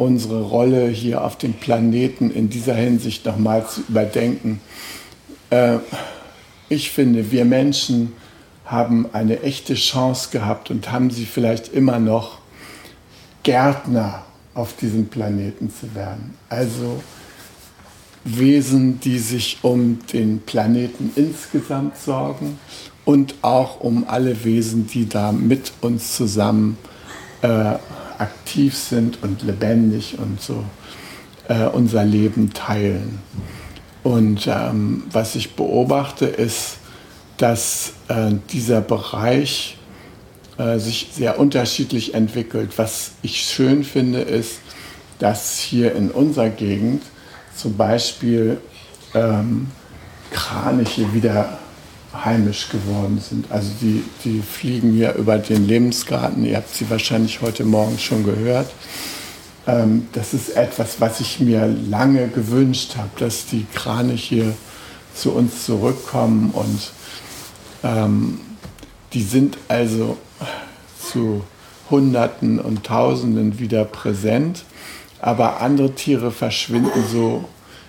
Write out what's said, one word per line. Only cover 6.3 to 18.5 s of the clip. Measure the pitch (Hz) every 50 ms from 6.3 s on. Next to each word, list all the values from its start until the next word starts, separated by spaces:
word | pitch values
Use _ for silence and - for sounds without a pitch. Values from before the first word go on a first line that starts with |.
| - - - - - - - -
ich | 156 147 - -
finde, | - - 139 123 117 113 110 104
wir | 113 123 120
Menschen | 120 131 131 135 143 139 - - - 127 117 117 117 117 - - - - - - - - - -
haben | - - 117 120 117 120 117 117 - -
eine | 107 110 107 113 120 -
echte | 139 135 - - - 135
Chance | 107 - - - 135 127 131 127 127 - - -
gehabt | 131 104 104 110 - - -
und | - 113 98 -
haben | - 127 127 127
sie | 120 117 117
vielleicht | 107 - 131 120 113 113 113 - - -
immer | 135 135 131 120 117
noch, | 113 110 110 117 107 - - - - - - - - - - - - - - - - - - - - - - - -
Gärtner | 151 127 127 131 143 139 - - - 120 117 107 101 98 - - - - - - - -
auf | 123 117 - -
diesem | - - 113 107 110 107 98
Planeten | - 120 107 104 101 101 98 98 - - - 107
zu | - - - 113 107
werden. | 101 98 98 98 107 110 127 - - - -
Also | 117 120 127 117 113 123 120 120 123 131 - - - - - - - - - - - - - - - - - - - - - - - - -
Wesen, | 120 110 120 127 135